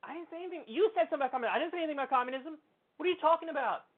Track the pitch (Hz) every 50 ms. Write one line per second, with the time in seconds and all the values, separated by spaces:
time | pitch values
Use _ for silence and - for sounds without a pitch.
0 | - - 269 330 349 - - 330 349 370 339 330 247 - 220 277 392 427 440 370
1 | 339 330 330 294 277 262 262 262 240 220 180 226 294 349 330 349 330 311 302 277
2 | 269 262 269 254 247 247 262 269 254 320 320 302 _ _ _ _ _ _ _ _
3 | 302 359 359 349 - 311 330 330 339 330 311 285 262 220 180 - - _ _